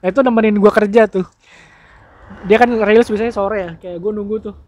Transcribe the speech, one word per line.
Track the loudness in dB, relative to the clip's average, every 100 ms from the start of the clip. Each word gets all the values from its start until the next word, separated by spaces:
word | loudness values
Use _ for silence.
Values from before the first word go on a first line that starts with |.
Nah, | -2
itu | 0
nemenin | 0 2 2 4
gue | 2
kerja | 2 2 2 2
tuh. | 0 -6 _ _ -20 _ _ _ _ _ _ -20 -18 -2
Dia | 2
kan | 2
rilis | 2 2 2 2
biasanya | -2 -4 -4
sore | -4 -4
ya, | -8 -12
kayak | -14 -10
gue | -8 -8
nunggu | -8 -8 -10
tuh. | -18